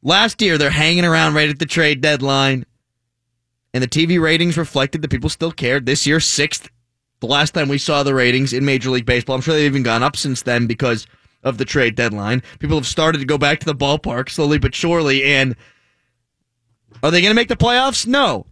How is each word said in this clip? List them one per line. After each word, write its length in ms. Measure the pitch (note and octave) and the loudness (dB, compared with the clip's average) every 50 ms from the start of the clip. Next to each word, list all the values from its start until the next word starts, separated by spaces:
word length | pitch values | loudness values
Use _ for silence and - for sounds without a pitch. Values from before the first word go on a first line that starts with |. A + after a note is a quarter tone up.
| _ | _
Last 380 | C3 E3+ G3 G#3+ A3+ - _ | 2 2 2 2 0 0 _
year, 160 | A3 G3 E3 D3+ | 0 2 2 2
they're 100 | D3 C#3 | 2 2
hanging 360 | - D3 D#3 D#3+ E3+ F3 F3 | 2 2 2 2 2 2 2
around 280 | F3 D#3+ D#3+ D#3+ D#3 D3+ | 2 2 4 2 2 2
right 160 | D3+ D3+ D3+ | 2 2 0
at 80 | D3 C#3 | 0 -2
the 80 | E3 | -6
trade 360 | C#3+ - E3 D#3+ D3+ C#3+ C3 | -4 0 0 2 2 2 2
deadline, 640 | B2+ D3+ D3+ C3+ C3 C#3 C#3 C3+ C#3 C3+ C3+ C3 B2 _ _ _ _ _ _ _ _ _ _ _ _ _ _ _ _ _ _ _ _ _ _ | 2 0 0 0 0 0 0 2 2 0 0 -2 -6 _ _ _ _ _ _ _ _ _ _ _ _ _ _ _ _ _ _ _ _ _ _
and 80 | B2+ | -4
the 60 | B2+ B2 | -4 -2
T 180 | - D3+ D#3+ | 0 0 0
V 140 | E3 F3+ F3+ | 2 2 2
ratings 380 | D#3+ D#3+ D#3+ E3 E3+ F3 D#3+ D#3+ | 2 2 2 2 2 0 0 -2
reflected 440 | E3 - - C#3 C3+ C3+ - E3 | -4 -4 -2 -2 -2 -2 -2 -6
that 80 | D3+ C#3+ | -4 -4
people 200 | A#2 B2+ A#2+ D#3 | -4 -2 -2 -4
still 220 | - - D#3+ E3 | -4 -4 -6 -6
cared. 360 | D#3+ - - A#2+ B2+ C#3+ B2+ A#2+ | -6 -4 -2 -2 -2 0 0 -2
This 180 | C#3 D3 - | -2 0 0
year, 140 | C#3+ D3 D#3+ | 0 0 2
sixth, 500 | D3 - - - C#3+ D#3 - - - - _ _ _ _ _ _ _ _ _ _ | 2 0 0 0 -2 -2 -4 -8 -12 -14 _ _ _ _ _ _ _ _ _ _
the 60 | - A2+ | -6 -2
last 280 | C3+ C#3+ D3+ D3+ - | 0 0 0 0 -2
time 120 | F3 D3+ C3+ | -2 -2 -2
we 120 | C#3 C#3+ | -2 -2
saw 240 | - - D3+ C#3+ C#3 | -2 0 0 0 0
the 100 | C#3 C3+ | 0 2
ratings 400 | C3 B2 B2 B2 C3 C3+ C3+ A#2 | 2 2 2 2 2 0 0 0
in 100 | B2+ C#3 | 0 0
Major 280 | C#3 C3+ C3 A#2+ C3 | 0 0 0 0 0
League 160 | B2+ B2+ A#2 A2+ | -2 -2 0 0
Baseball. 280 | B2 B2 A#2 - C3 | 0 0 0 -2 -4
I'm 60 | C3 | -4
sure 140 | B2+ - E3 | -2 0 0
they've 100 | D3+ D3+ | 2 2
even 160 | D3 C3+ C#3 | 2 2 0
gone 220 | B2+ A#2+ A2+ A2+ A#2+ | 0 0 0 0 0
up 120 | C#3+ C#3+ | -2 -2
since 280 | - - C#3+ C3 A2+ - | -2 -4 -4 -4 -4 -4
then 240 | B2+ B2 A#2+ A#2+ A2+ | -2 0 0 0 -2
because 400 | A#2+ A#2 C#3 B2+ A#2 A2 - - _ _ _ _ _ _ _ | -2 -2 -2 -2 -2 -2 -6 -14 _ _ _ _ _ _ _
of 140 | C3 B2+ G#2+ | -6 -4 -4
the 80 | C3+ | -6
trade 300 | - - D3 C3 A#2 A2 | -2 0 0 0 0 0
deadline. 480 | - A#2+ A#2 G#2 G#2 G2+ G#2 A#2 B2+ - - - - | 0 -2 -2 -2 -4 -4 -2 -2 -2 -4 -6 -16 -10
People 180 | - D3 D#3+ D#3 | -4 -2 -2 -2
have 80 | B2+ | -2
started 340 | - - - D#3 D#3+ D#3+ D3+ | -4 -2 0 0 0 0 0
to 60 | C3+ | -2
go 120 | B2+ D#3 C#3+ | -2 -2 0
back 220 | C#3 C#3+ D3+ D3+ | 2 0 0 0
to 60 | - | -2
the 80 | E3 D3 | -6 -4
ballpark 560 | C3 C#3+ C#3 C#3+ D3+ - - B2 A#2+ C3 - | -2 0 0 0 -2 -2 -6 -6 -6 -6 -6
slowly 300 | - - D#3 D3 D3+ D3 | -4 -2 0 2 2 2
but 160 | A#2+ D3 - | 0 -2 -2
surely, 480 | - - E3+ E3+ E3+ D#3+ C#3+ C3+ C3+ C3+ | -2 -2 0 0 2 2 2 0 2 2
and 320 | C#3 C#3+ C#3 C3+ C3 A#2+ - - _ _ _ _ _ _ _ _ _ _ _ _ _ _ _ _ _ _ _ _ _ _ _ _ _ _ - | 2 2 2 2 0 -2 -6 -10 _ _ _ _ _ _ _ _ _ _ _ _ _ _ _ _ _ _ _ _ _ _ _ _ _ _ -4
are 80 | - D3 | -2 2
they 120 | E3 F3 | 2 4
gonna 120 | F3 G3+ G#3+ | 4 4 4
make 140 | A#3 A#3+ - | 2 2 0
the 80 | B3 | 0
playoffs? 500 | - - A#3 A#3+ B3 C4 C#4 C4 - - | 0 2 2 2 2 2 0 0 -2 -2
No. 400 | A3 B3+ C#4+ C#4 G#3 C#3 G2+ - - | 0 0 2 2 2 0 -4 -6 -12